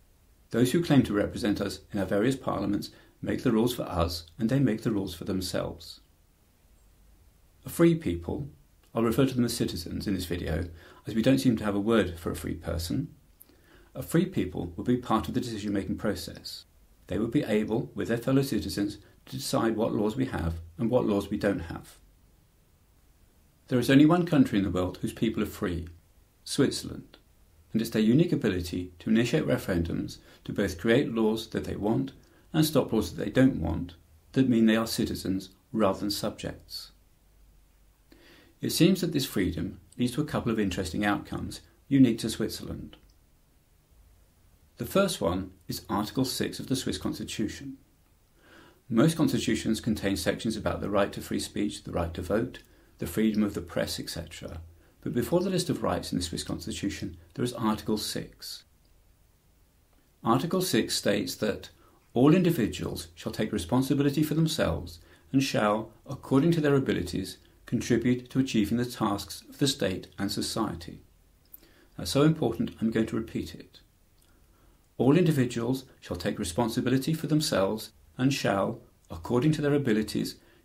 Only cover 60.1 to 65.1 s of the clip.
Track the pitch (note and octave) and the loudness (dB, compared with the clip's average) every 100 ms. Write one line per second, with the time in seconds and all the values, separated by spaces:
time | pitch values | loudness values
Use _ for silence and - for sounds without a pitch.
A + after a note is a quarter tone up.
60.1 | _ A#2 C3 E3+ F3+ - A2+ - - A2 | _ 2 2 2 0 2 2 2 0 0
61.1 | G#2 - - G#2+ - - _ _ _ _ | 0 -2 -4 -4 -4 -10 _ _ _ _
62.1 | A#2 C#3+ F#3 E3+ - G2 - F#2+ - - | 4 6 6 4 2 0 -2 -6 -8 -12
63.1 | - A2 - G#2+ G#2 - B2+ C3+ C#3 C#3+ | -10 -8 -4 -2 -2 0 0 2 2 2
64.1 | D#3 D3+ D3+ D#3+ - E2+ F2 - - - | 2 0 2 0 2 0 -2 -6 -14 -20